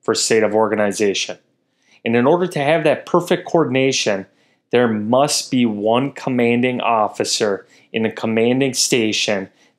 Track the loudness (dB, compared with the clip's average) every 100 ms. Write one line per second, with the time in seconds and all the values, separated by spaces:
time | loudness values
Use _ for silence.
0 | -2 -2 2 2 4 2 2 2 0 0
1 | 0 0 -6 -10 _ _ _ _ _ _
2 | -2 2 4 2 0 -2 0 2 2 0
3 | 0 0 2 -2 0 0 2 2 0 0
4 | -2 -4 -6 _ _ _ _ 0 0 0
5 | 0 2 2 0 -2 0 0 0 0 0
6 | 0 -6 -4 0 2 2 0 -2 0 0
7 | 0 -2 -4 -2 -2 -2 -8 _ _ -4
8 | -4 -4 -4 0 2 2 0 -2 0 0
9 | 0 -2 -2 -4 -6 _ _